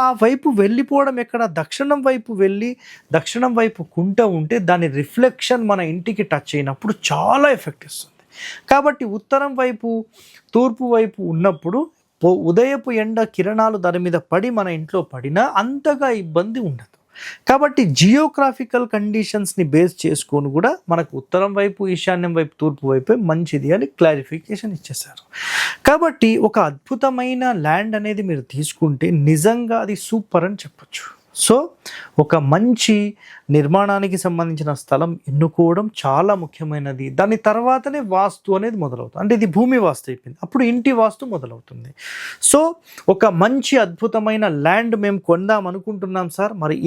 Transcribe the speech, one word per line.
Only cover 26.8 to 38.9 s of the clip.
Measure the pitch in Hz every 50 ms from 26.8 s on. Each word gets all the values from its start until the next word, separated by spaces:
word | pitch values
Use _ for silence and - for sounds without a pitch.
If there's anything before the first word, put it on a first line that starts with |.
| _ - 262 226 277 269 254 247 247 254 262 247 254 254 233 175 147
ల్యాండ్ | 151 156 185 214 220 214 208
అనేది | 208 214 214 208 202 185
మీరు | 160 135 120 - -
తీసుకుంటే | 139 151 - - - 165 151 139 127 160 175 175 151 143 151
నిజంగా | 160 151 160 214 233 240 240 226 226 226 220
అది | 202 202 - -
సూపర్ | - 220 226 208 _ - 175 165 190
అని | 208
చెప్పొచ్చు. | 190 - 143 _ _ - _ - - - - - _ _ _ - - -
So, | - 220 262 330 339 _ _ - - - - - - - -
ఒక | 147 - 165
మంచి | 160 143 135 151 185 226 247 240 - - - 214 208 208 208 202 _ - - - - _ - 143
నిర్మాణానికి | 151 143 143 175 196 202 202 196 196 202 190 185
సంబంధించిన | 175 - 180 170 170 170 165 160 151 151 151 143
స్థలం | - - - 139 135 165 170 165 - -
ఎన్నుకోవడం | 147 135 143 165 156 - - 170 165 170 196 214 214 - - -
చాలా | 139 135 147 180 202 202
ముఖ్యమైనది. | 185 165 151 _ - 160 151 151 147 139 139 131 127 135 135
దాని | 131 139 190 208 220
తర్వాతనే | 214 - 214 214 226 240 254 262 262 - 277 277 294 247 190 185
వాస్తు | 185 196 196 - - - 196
అనేది | 190 190 208 233 226
మొదలవుతుంది. | 196 156 135